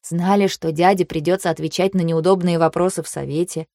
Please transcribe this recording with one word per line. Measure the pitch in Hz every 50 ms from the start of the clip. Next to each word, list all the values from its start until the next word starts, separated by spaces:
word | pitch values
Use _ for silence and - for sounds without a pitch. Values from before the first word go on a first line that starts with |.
| _
Знали, | - 165 170 175 185 202 202 196
что | 190 - - - 160
дяде | 156 151 175 185 208 190 180
придется | - 170 165 147 175 180 185 - 180
отвечать | 160 156 156 156 - - 180 190 196
на | 185
неудобные | 170 165 165 165 156 185 196 185 175 180 170
вопросы | 165 165 160 - 170 175 185 - - 151
в |
совете, | - - 156 139 135 139 156 175 180 - 160 160 _ _